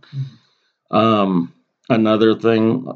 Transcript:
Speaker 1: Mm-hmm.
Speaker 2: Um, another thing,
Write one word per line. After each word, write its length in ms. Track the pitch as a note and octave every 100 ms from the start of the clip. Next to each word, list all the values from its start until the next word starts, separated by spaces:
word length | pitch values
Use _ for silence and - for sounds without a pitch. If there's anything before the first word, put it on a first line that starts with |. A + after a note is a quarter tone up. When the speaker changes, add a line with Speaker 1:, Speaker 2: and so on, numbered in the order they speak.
Speaker 1:
Mm-hmm. 920 | - C#3 C3 A2+ _ _ _ _ - G#2
Speaker 2:
Um, 560 | A2+ G#2+ G2 F2+ E2+ _ _ _ -
another 460 | A2+ A2 A2 A2+
thing, 520 | G#2 A2+ A2+ A2+ - -